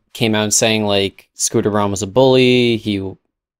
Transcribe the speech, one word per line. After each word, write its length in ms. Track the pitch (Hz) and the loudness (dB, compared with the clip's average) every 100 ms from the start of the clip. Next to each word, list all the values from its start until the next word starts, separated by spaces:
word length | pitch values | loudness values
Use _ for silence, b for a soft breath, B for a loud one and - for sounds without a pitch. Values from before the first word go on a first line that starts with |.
| _ | _
came 220 | - 113 | -4 0
out 180 | 107 107 | 0 0
saying, 320 | - 113 110 | 0 0 0
like, 440 | 104 101 98 - _ | 0 0 -2 -6 _
Scooter 360 | - - 117 107 | -8 -4 -2 0
Braun 220 | 104 101 | -2 -2
was 100 | 98 | -4
a 40 | 98 | -4
bully, 680 | 110 135 131 127 123 120 110 | 2 4 4 4 2 0 -2
he 220 | 110 98 95 - _ _ _ | -4 -4 -6 -14 _ _ _